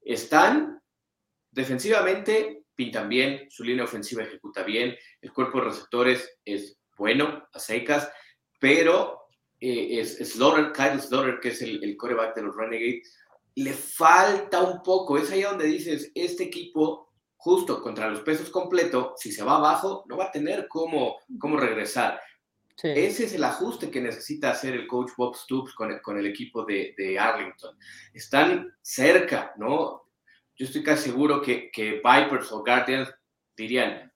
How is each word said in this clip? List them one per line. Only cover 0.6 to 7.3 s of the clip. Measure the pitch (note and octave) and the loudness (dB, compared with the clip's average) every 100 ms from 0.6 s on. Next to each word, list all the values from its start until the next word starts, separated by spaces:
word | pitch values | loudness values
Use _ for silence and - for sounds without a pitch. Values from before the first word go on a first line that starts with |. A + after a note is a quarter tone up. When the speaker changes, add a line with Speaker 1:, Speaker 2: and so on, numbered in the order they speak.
| D4+ - _ _ _ _ _ _ _ | 0 -8 _ _ _ _ _ _ _
Speaker 1:
defensivamente, | - C3 B2+ G3+ A3 F#3 F#3+ G#3 A3 - - _ - | -6 -4 -2 2 2 4 0 2 0 0 -6 _ -6
pintan | A#2+ A2 G#2+ | -4 -4 0
bien, | B2 C3+ C#3 - | 2 2 -2 -10
su | - | -12
línea | A#2+ B2 A2+ | -4 -2 -2
ofensiva | A2+ G2+ A#2 | -6 -8 -8
ejecuta | G#2+ - G#2 G2+ | -8 -10 -12 -8
bien, | F#2+ A2 B2 B2 - _ | -4 -2 -2 -4 -18 _
el | - | -12
cuerpo | - B2+ C3 | -4 -2 0
de | A#2 | -2
receptores | G2+ - A#2+ B2 B2 - _ | -6 -6 2 4 2 -2 _
es | - G2+ - _ _ _ | -8 -8 -8 _ _ _
bueno, | G#2 B2+ D3+ | 0 2 2